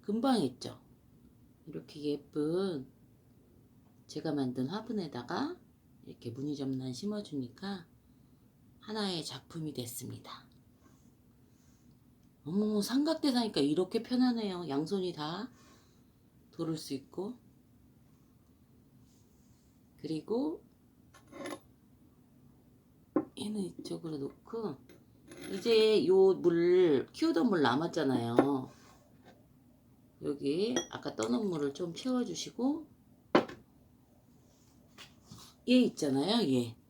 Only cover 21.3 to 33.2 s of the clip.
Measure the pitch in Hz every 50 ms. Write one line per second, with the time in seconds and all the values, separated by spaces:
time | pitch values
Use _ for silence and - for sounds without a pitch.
21.3 | - - - - - - _ - - _ _ _ - - - - _ _ - _
22.3 | _ - - - - - _ - _ _ _ _ _ _ - _ _ - - -
23.3 | - - 196 208 214 208 196 170 - - - - 170 165 165 165 156 139 139 -
24.3 | - - _ - - 226 226 196 139 - - - - - - _ - - - -
25.3 | - - - - 190 196 - 233 226 220 220 220 220 202 - 165 185 190 190 190
26.3 | 185 147 143 175 170 170 170 175 180 185 185 170 147 123 - - - - 311 330
27.3 | 302 - 311 240 202 170 143 120 120 139 165 170 - 170 151 135 131 123 117 117
28.3 | 117 123 135 139 143 131 127 - - - - - - - - - - - - -
29.3 | - _ - - - - - - _ _ _ - - _ - - _ _ 156 151
30.3 | 143 139 - 139 143 170 202 226 254 254 - - - - - 147 - - 220 226
31.3 | 240 247 220 202 175 151 143 139 139 - 180 170 165 - - 254 254 247 240 202
32.3 | 170 160 - - - - 233 269 294 320 311 - - _ - _ - _